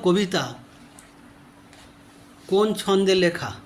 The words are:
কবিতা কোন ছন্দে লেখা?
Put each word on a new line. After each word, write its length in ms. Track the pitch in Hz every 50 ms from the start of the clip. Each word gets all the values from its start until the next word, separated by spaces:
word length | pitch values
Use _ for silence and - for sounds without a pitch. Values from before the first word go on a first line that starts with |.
| -
কবিতা 500 | 180 175 208 202 180 185 156 127 123 - - - - - - - - - - - - - - - - - - - - - - - - - - - - - - - - - - - - - - -
কোন 260 | - 185 196 214 220 208
ছন্দে 420 | - - 196 196 196 196 190 190
লেখা? 380 | 185 175 170 170 - 131 110 - - -